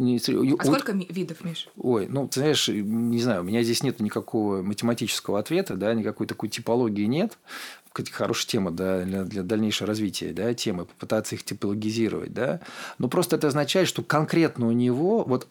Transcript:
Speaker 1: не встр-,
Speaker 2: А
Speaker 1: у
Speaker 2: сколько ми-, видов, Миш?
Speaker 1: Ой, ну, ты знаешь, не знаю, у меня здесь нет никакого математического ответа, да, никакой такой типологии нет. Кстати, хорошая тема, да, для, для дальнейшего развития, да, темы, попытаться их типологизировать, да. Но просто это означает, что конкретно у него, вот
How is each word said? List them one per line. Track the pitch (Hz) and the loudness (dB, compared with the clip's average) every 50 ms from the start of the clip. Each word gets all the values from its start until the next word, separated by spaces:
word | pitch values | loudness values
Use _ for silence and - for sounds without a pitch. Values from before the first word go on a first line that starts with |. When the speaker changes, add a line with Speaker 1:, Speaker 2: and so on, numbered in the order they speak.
| 131 | 2
Speaker 1:
не | 123 123 | 2 2
встр-, | 117 - - 131 | 0 0 0 0
Speaker 2:
А | - | 2
Speaker 1:
у | 127 131 147 - 156 | 2 2 2 2 4
Speaker 2:
сколько | 139 156 285 - - 202 | 4 4 2 2 0 -2
ми-, | 196 175 - | -2 -2 -4
видов, | 175 190 180 160 165 - - | -4 -6 -6 -6 -8 -10 -10
Миш? | 170 165 - - - - | -10 -8 -8 -12 -12 -10
Speaker 1:
Ой, | - - 123 120 107 95 - | -4 0 2 2 2 2 0
ну, | 120 139 135 | -2 -4 -2
ты | 120 - 131 | -2 0 0
знаешь, | 139 156 139 - - - | 2 4 4 4 2 2
не | - 104 101 101 110 113 117 117 117 117 | 0 0 0 0 0 0 2 2 2 2
знаю, | 117 127 107 87 | 2 2 2 0
у | 87 | 0
меня | 92 107 117 120 | 0 2 2 2
здесь | 113 117 113 - | 2 2 0 0
нет | 131 - - | -2 -2 0
никакого | 107 104 - 110 98 - - 113 107 104 98 95 92 | -2 -2 -2 -4 -4 -2 0 0 2 2 0 0 -2
математического | 101 104 - - 117 117 117 123 104 - - - - 98 101 | -2 -4 0 0 0 0 0 -2 -4 -4 -4 -2 -2 0 0
ответа, | 104 - 160 180 190 - 110 | 0 0 0 0 0 -2 -2
да, | 95 101 107 117 | -2 0 0 2
никакой | 113 104 107 104 - 110 | 0 0 -2 -2 -4 -4
такой | - - - - 107 | -4 -4 -4 -6 -6
типологии | - - 117 - 117 123 123 113 104 101 104 | -6 -4 -2 0 2 4 4 2 2 2 2
нет. | 107 127 160 208 220 - - _ - - - - - - - _ - | 2 2 2 0 0 -2 -8 _ -16 -14 -14 -14 -14 -16 -18 _ -14
Кстати, | - - 107 - | -8 -8 -8 -6
хорошая | - - 117 101 - - - | -4 -2 0 0 0 0 -2
тема, | - - 117 95 90 | 0 0 0 0 0
да, | 82 87 92 92 95 92 90 | -2 -2 0 0 0 0 0
для, | 92 95 98 95 | -2 -2 -2 -4
для | 90 95 95 90 | -4 -4 -4 -2
дальнейшего | 90 110 107 110 107 104 - 101 | 0 0 2 2 2 0 0 -2
развития, | 98 107 107 107 98 - - 90 85 82 | -2 0 0 0 -2 -2 -4 -6 -6 -4
да, | 85 98 120 117 | -2 -2 -2 -2
темы, | 120 - 117 98 87 85 | 0 -2 -2 -2 -4 -6
попытаться | - - - - - 117 110 104 - - | -8 -12 -10 -4 0 0 0 0 -2 -6
их | - - | -8 -8
типологизировать, | - 95 - - 101 101 107 107 110 110 117 113 101 87 82 85 87 82 | -8 -8 -4 -2 -2 -2 0 -2 -2 0 2 0 0 0 -2 -6 -6 -4
да. | - 120 139 165 170 - - - - - - - | -2 -2 -2 -2 -4 -6 -12 -14 -14 -14 -12 -6
Но | - 127 | -4 -2
просто | 127 - 180 170 175 170 | 0 2 2 2 2 2
это | - 156 | 2 2
означает, | 147 135 151 143 143 - 190 180 | 2 2 2 0 2 4 2 2
что | 147 - - | 2 0 -4
конкретно | 117 - - 147 156 - - 170 165 147 - - 120 | -2 0 2 2 2 4 4 4 4 2 2 0 0
у | 113 | 2
него, | 117 120 123 123 120 131 160 185 220 226 175 | 2 4 4 2 2 2 2 2 2 2 2
вот | 131 127 123 - - | 2 0 0 0 -2